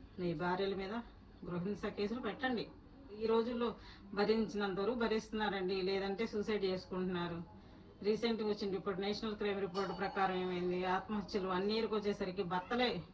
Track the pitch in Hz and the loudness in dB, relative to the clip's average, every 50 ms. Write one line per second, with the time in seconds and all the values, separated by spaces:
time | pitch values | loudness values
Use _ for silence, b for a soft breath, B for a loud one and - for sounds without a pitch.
0 | - - - - 180 170 160 151 175 180 190 190 196 196 196 190 190 190 220 240 | -18 -12 -6 -2 0 0 0 0 0 0 2 2 2 0 0 -2 -2 -4 -4 -4
1 | 226 - - - - - - - - 165 175 175 175 208 202 - - 202 - 202 | -6 -8 -14 -20 -20 -20 -16 -12 -8 -4 -4 -2 -2 -2 -2 -2 -4 -4 -2 0
2 | 202 208 233 254 277 - - - - 262 247 202 - - - - - - - - | -2 0 -2 -2 -4 -4 -4 -2 0 0 0 0 -2 -6 -10 -18 -18 -20 -20 -18
3 | - - 202 214 220 220 226 226 226 247 240 233 240 220 - B B B B B | -16 -14 -6 0 2 4 6 6 4 4 2 0 0 0 -2 B B B B B
4 | B - - 196 208 208 220 226 220 185 - 202 208 196 185 196 196 208 254 233 | B -4 0 4 6 6 6 4 4 2 0 0 0 0 2 2 2 2 2 2
5 | 226 208 220 220 - - - 214 214 196 190 196 185 180 196 190 185 190 196 196 | 2 2 2 0 0 -2 -2 0 0 2 2 0 0 0 0 2 2 2 2 2
6 | 196 196 196 190 226 226 - 208 202 226 214 202 196 185 185 185 - - 190 185 | 0 0 0 0 -2 0 0 -2 0 2 2 2 2 2 0 0 -2 -4 -2 0
7 | 185 185 180 175 170 170 170 170 175 - - B B B B B B B B B | 0 0 0 0 0 -2 -4 -6 -8 -10 -12 B B B B B B B B B
8 | 190 202 220 208 240 233 226 208 220 214 208 208 214 196 185 185 - 202 190 180 | 2 2 2 2 2 0 2 2 0 0 0 0 0 -2 -2 -2 -2 -2 -2 0
9 | 196 202 208 - 226 214 208 - 214 208 196 196 196 180 175 202 190 180 180 180 | 0 0 0 0 -2 -4 -2 0 0 0 0 0 0 -2 0 0 -2 -2 -2 -2
10 | 202 190 - 202 190 185 185 185 185 185 180 180 180 180 180 180 185 185 185 185 | -2 0 2 2 2 4 2 2 0 0 0 0 2 2 2 2 2 2 2 2
11 | - - 214 208 180 - - 208 185 190 185 185 196 208 220 226 226 202 214 208 | 0 0 -2 -2 -2 -2 -2 0 0 2 2 2 2 2 2 2 2 2 2 2
12 | 196 208 202 - 196 180 180 196 190 170 180 180 180 - 240 240 247 233 185 175 | 2 0 0 0 -2 -2 -2 -2 -2 0 0 0 0 2 2 4 4 4 2 0
13 | 156 - | -6 -8